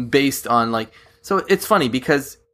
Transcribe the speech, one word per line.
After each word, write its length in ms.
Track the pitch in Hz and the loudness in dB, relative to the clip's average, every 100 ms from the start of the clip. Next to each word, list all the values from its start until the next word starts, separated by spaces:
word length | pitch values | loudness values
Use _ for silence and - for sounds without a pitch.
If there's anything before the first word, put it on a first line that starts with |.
| 120 | 0
based 380 | 139 139 131 - | 2 2 -2 0
on, 240 | 117 117 | 0 2
like, 200 | 113 110 - _ _ | -2 -6 -12 _ _
so 160 | - 196 196 | -4 -2 0
it's 180 | 190 - | -2 2
funny 240 | 202 127 | 2 2
because, 480 | 127 131 143 135 - _ | -2 0 -2 -2 -16 _